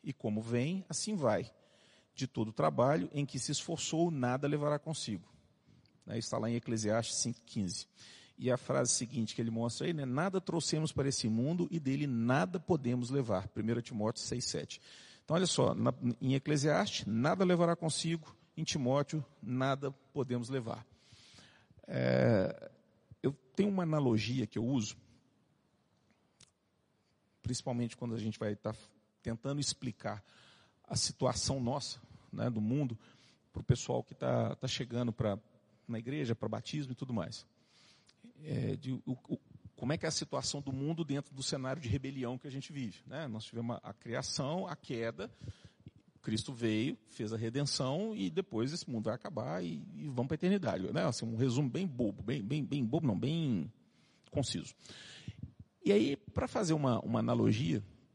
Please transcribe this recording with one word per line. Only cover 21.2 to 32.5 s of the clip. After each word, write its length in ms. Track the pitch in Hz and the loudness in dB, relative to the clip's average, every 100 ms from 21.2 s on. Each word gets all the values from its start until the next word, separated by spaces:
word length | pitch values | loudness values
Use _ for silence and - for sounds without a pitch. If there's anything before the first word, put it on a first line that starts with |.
| - - - - _ - - | -20 -20 -20 -20 _ -20 -6
É, 840 | 131 64 64 117 107 92 - - - _ _ _ - | 0 4 6 6 6 2 -2 -16 -20 _ _ _ -2
eu 100 | 131 143 _ - | -2 -2 _ 0
tenho 120 | 202 | 2
uma 140 | 190 | 2
analogia 640 | 165 156 131 107 107 131 107 | 2 4 4 4 2 -2 -2
que 120 | - | -2
eu 60 | |
uso, 320 | 117 135 95 - - - _ _ _ _ _ _ _ _ _ _ _ _ - _ _ _ _ _ _ _ _ _ | 0 0 0 -6 -20 -20 _ _ _ _ _ _ _ _ _ _ _ _ -20 _ _ _ _ _ _ _ _ _
principalmente 540 | - 127 - 120 120 - | -4 -4 -2 -2 -2 -4
quando 180 | 120 | -4
a 40 | 113 | -2
gente 200 | 110 - | -2 -2
vai 160 | 107 | -4
tá 200 | 104 110 110 - _ _ _ | -2 -4 -6 -14 _ _ _
tentando 380 | - 113 139 143 | -6 -4 -2 -2
explicar 640 | 135 - 127 - 107 107 - - - - _ _ | -2 -4 -6 -6 -6 -6 -12 -20 -20 -20 _ _
a 100 | - | -4
situação 640 | - - - 127 120 - 139 | -2 -2 2 0 2 -2 0
nossa, 420 | 120 143 - - - - - | 0 -2 -4 -10 -16 -20 -12
né, 160 | - | -4
do 120 | 117 | -2